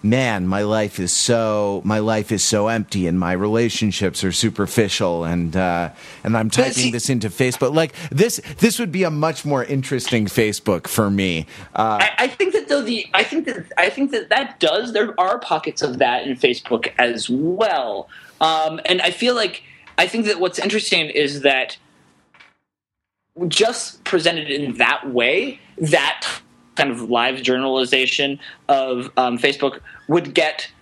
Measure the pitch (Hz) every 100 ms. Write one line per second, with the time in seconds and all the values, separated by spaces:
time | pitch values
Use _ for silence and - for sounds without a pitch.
0 | 107 123 127 104 92 95 104 110 107 -
1 | 87 - - 117 110 107 104 98 95 107
2 | 107 110 101 104 - 104 107 113 101 101
3 | 90 90 87 92 104 113 117 - 107 -
4 | 95 - 95 85 113 98 98 - 104 -
5 | 95 85 82 87 85 92 90 85 85 -
6 | - - - 117 110 - 262 123 123 117
7 | - 123 104 - 127 - 127 156 160 -
8 | 156 135 226 - - 147 233 - 220 185
9 | 175 151 160 156 147 139 120 139 131 127
10 | - 117 101 - 107 104 - 90 - -
11 | 101 98 95 82 82 - - - 110 107
12 | 208 - 254 - 370 415 - 285 226 233
13 | - 190 214 302 294 185 - - 185 -
14 | 277 233 - 233 269 - 160 180 240 220
15 | 214 - 185 240 - 156 156 - 143 123
16 | 127 123 110 123 131 120 - 117 - -
17 | 120 113 110 127 160 185 220 160 123 101
18 | - - - _ 160 160 156 160 160 180
19 | 165 180 240 240 196 - - - - -
20 | 180 226 208 175 180 - 190 214 - 180
21 | 151 147 143 143 139 131 127 - _ _
22 | _ _ _ _ - _ _ _ _ _
23 | _ _ _ 165 175 156 226 240 - -
24 | - 175 160 165 151 139 139 113 117 143
25 | 139 123 120 175 262 - - - 156 156
26 | 143 - - - _ _ _ - 143 117
27 | 113 120 123 131 127 127 135 131 123 131
28 | 127 - 139 139 - - - 139 131 123
29 | 131 - 127 120 143 135 135 - - -
30 | - 170 147 156 156 - - _